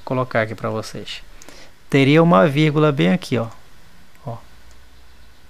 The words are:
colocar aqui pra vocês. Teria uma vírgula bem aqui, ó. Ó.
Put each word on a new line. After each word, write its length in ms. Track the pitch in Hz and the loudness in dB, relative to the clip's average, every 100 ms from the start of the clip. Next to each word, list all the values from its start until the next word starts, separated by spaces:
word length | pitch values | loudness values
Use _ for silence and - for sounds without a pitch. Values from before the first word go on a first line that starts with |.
colocar 380 | - 127 127 120 | -6 -4 -2 -2
aqui 140 | 110 110 | -2 -4
pra 140 | 113 | -6
vocês. 520 | 110 - - 101 - - - - - - - - | -6 -8 -12 -14 -14 -16 -18 -18 -18 -20 -20 -2
Teria 340 | 143 135 156 | 2 4 6
uma 240 | 165 185 175 | 6 6 4
vírgula 440 | 139 156 151 156 | 4 2 2 2
bem 220 | 143 175 | 2 2
aqui, 240 | 180 - 117 | 0 -2 -4
ó. 100 | 113 - - - - - - - 131 | -4 -10 -20 -20 -20 -20 -20 -16 -14
Ó. 120 | 113 - - - - - - - - - - | -14 -16 -20 -20 -20 -20 -20 -20 -20 -20 -20